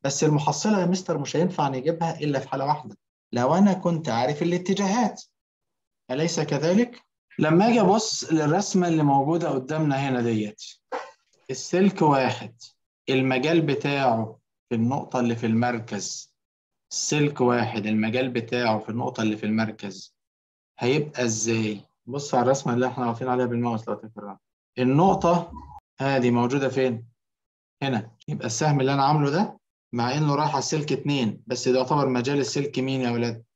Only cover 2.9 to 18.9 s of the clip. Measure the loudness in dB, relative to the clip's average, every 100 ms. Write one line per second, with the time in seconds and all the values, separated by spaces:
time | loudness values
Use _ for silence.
2.9 | -20 _ _ _ -2 2 6 4 4 -2
3.9 | -2 -2 0 0 0 -2 -2 -2 -2 0
4.9 | 0 0 -4 -20 _ _ _ _ _ _
5.9 | _ -8 -2 -2 -2 -2 0 2 2 2
6.9 | -4 _ _ _ -2 4 6 6 4 4
7.9 | 4 0 -6 0 2 2 2 2 2 2
8.9 | 4 4 4 2 0 0 -2 -2 -2 0
9.9 | 0 0 0 0 0 -2 -8 -20 -20 _
10.9 | -10 -10 _ _ _ -12 -12 -2 4 4
11.9 | 4 4 4 2 -2 -10 _ -20 _ _
12.9 | _ -2 0 2 0 2 2 2 0 0
13.9 | 2 2 0 -4 -10 _ _ _ -2 0
14.9 | -2 -4 -2 0 0 0 2 0 -2 -6
15.9 | -8 -8 -10 -16 _ _ _ _ _ _
16.9 | -8 -2 2 0 2 2 2 0 -2 0
17.9 | 0 0 0 -2 -4 -4 -2 0 0 -2